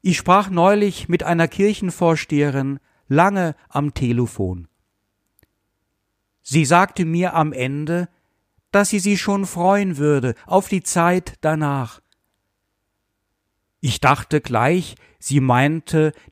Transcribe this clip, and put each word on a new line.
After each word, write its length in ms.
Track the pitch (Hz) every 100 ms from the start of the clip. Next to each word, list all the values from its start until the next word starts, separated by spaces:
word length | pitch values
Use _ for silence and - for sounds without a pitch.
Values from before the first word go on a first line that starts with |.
Ich 160 | 190 170
sprach 320 | - 190 196
neulich 600 | 175 180 208 208 - -
mit 140 | 170
einer 260 | 151 170 165
Kirchenvorsteherin 1300 | - 202 208 190 - 170 160 - 147 147 135 135 139 _ _ _
lange 460 | 139 185 202 170 147 _
am 260 | 139 147
Telefon. 760 | - 123 120 120 - 95 90 85 _ _ _ _ _ _ _ _ _ _ _ _ _ _ _ _ _
Sie 220 | - 139
sagte 400 | 139 170 196 -
mir 300 | 165 165 180
am 180 | 165 151
Ende, 560 | 127 127 143 151 170 180 _ _ _ _ _ _
dass 200 | 202 202
sie 100 | 208
sich 200 | 185 202
schon 260 | - 202 190
freuen 500 | 175 180 202 196 151
würde 380 | 147 143 123 113 -
auf 220 | 185 -
die 140 | 196
Zeit 520 | - 175 170 180 180 -
danach. 600 | 156 156 151 139 120 - _ _ _ _ _ _ _ _ _ _ _ _ _ _ _ _ _ _
Ich 200 | 135 104
dachte 400 | 135 143 - 151
gleich, 560 | - 113 123 180 165 - _ _
sie 220 | - 139
meinte 720 | 131 123 139 160 - 160 156 - -